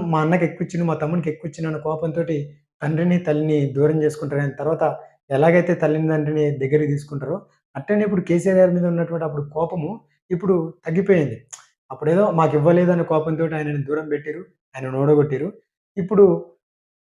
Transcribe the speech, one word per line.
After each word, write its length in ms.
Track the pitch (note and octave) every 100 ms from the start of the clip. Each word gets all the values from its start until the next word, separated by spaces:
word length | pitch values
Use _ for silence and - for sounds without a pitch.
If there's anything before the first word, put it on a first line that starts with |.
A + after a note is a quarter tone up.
| E3+
మా 80 | D#3+
అన్నకి 220 | D#3 F3
ఎక్కువ 220 | E3+ - E3
ఇచ్చిండు, 180 | E3+ E3+
మా 60 | D3+
తమ్మునికి 280 | D3+ E3+ D#3+
ఎక్కువ 180 | D3+ E3
ఇచ్చిండు 180 | D3 D#3+
అన్న 100 | D3+ D#3
కోపంతోటి 500 | D#3 D#3+ E3 E3 D3+ D3 - _ _
తండ్రిని, 360 | D3 D#3 F3+ F3
తల్లిని 400 | F3 D3+ D#3 D3+ C#3
దూరం 220 | B2+ D3+ D#3
చేసుకుంటారు. 380 | D3+ D3 D3 C#3+
కానీ 120 | C#3+ C#3
తర్వాత 260 | C#3+ D#3+ D#3 D3+ - _ -
ఎలాగైతే 420 | C3+ D#3+ F3 F3
తల్లిని, 340 | E3+ D#3 D#3 D#3
తండ్రిని 360 | D#3 D3 D3+ D3 C3
దగ్గరికి 320 | C3 D3+ D3
తీసుకుంటారో 460 | C#3+ - C#3+ C3+ F#3 - _ _
అట్లనే 300 | C#3 C#3 G#3
ఇప్పుడు 180 | G#3 G3
కేసీఆర్ 360 | F3 E3+ F#3+ F#3
గారి 120 | F#3
మీద 120 | F3 F3
ఉన్నటువంటి 380 | E3+ E3 E3 D#3+
అప్పుడు 160 | D3 D3
కోపము 400 | D#3 E3 - D3+ A3+ - _ -
ఇప్పుడు 240 | F3 F#3+ F3 E3 -
తగ్గిపోయింది. 540 | E3 E3 G3 F#3 C#3+ - - - _ _ -
అప్పుడేదో 340 | C3+ D3+ F3 G#3
మాకు 220 | E3 D#3 D3
ఇవ్వలేదన్న 460 | D3+ F3 F3+ F3
కోపంతోటి 520 | E3 D#3 D#3 D#3 E3
ఆయనని 280 | D#3 D3 D3
దూరం 220 | C3 D3+ D#3
పెట్టిరు, 320 | D3 D3+ D#3+ G3 _ _
ఆయనను 260 | C3 C3 C3
ఓడగొట్టిరు. 480 | C#3+ D3 C#3+ C3 E3 - _ _ _ -
ఇప్పుడు 280 | F3+ G3+ G3 E3+ - _ _ _ _ _